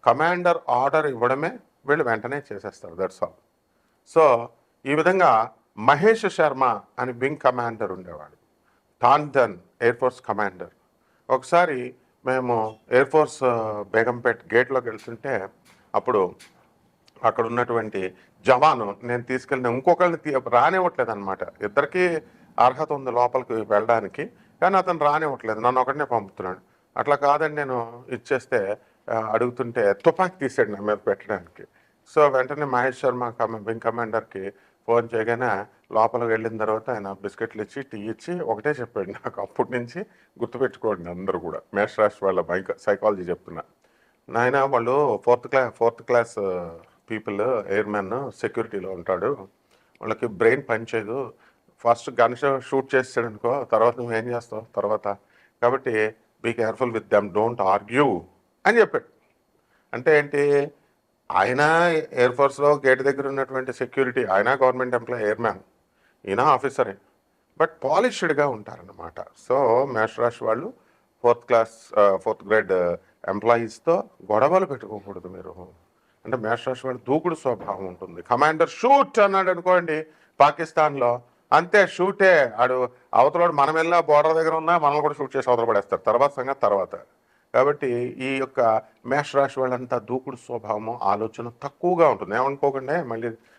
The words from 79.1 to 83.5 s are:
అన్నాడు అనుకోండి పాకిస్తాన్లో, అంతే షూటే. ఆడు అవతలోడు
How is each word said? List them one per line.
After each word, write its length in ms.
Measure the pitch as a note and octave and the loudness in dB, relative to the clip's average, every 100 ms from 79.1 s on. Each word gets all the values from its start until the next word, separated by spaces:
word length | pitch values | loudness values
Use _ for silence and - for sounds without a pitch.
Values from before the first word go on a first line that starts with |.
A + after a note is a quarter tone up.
| A3+ | 4
అన్నాడు 300 | G3+ F#3+ F#3 | 4 4 0
అనుకోండి 560 | F3+ F3+ F3+ E3+ D#3 D#3 _ _ - | 0 2 2 2 -4 -6 _ _ 4
పాకిస్తాన్లో, 840 | C#3+ D3 - - D3+ C#3 A#2+ B2 - _ _ | 4 4 -2 2 2 2 0 0 -6 _ _
అంతే 360 | D3 F3 G#3 F#3 | 2 4 4 4
షూటే. 640 | - F3+ - F#3+ E3 B2+ G#2+ | 2 -2 4 6 6 4 2
ఆడు 320 | B2 B2+ B2 - _ | 0 2 -2 -6 _
అవతలోడు 380 | A2 C#3 E3+ E3+ | 4 4 4 0